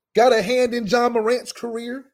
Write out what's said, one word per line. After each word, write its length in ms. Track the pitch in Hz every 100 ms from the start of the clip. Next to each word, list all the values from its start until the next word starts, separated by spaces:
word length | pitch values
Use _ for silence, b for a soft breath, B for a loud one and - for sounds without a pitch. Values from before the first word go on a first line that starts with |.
| _
Got 180 | 208 247
a 100 | 226
hand 320 | 190 254 247
in 120 | 240 202
Ja 220 | 240 240
Morant's 440 | 233 220 247 -
career. 520 | - 240 226 240 262 -